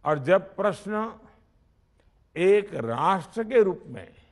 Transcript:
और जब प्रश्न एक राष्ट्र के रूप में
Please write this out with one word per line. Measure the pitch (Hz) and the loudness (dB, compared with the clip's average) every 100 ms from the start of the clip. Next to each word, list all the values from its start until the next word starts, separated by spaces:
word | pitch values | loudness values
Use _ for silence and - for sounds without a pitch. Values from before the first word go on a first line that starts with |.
| 147 | -2
और | 151 | -2
जब | 131 190 185 - | 2 2 2 -4
प्रश्न | 202 180 196 214 220 - - _ _ _ _ _ _ _ _ _ _ 151 | -4 -4 -8 -6 -6 -12 -20 _ _ _ _ _ _ _ _ _ _ 0
एक | 180 208 202 | 4 4 2
राष्ट्र | 151 117 117 160 196 147 220 | -8 -6 0 0 0 -4 -8
के | 220 247 | 0 2
रूप | 202 180 - | 2 0 -12
में | 120 87 _ _ | -16 -18 _ _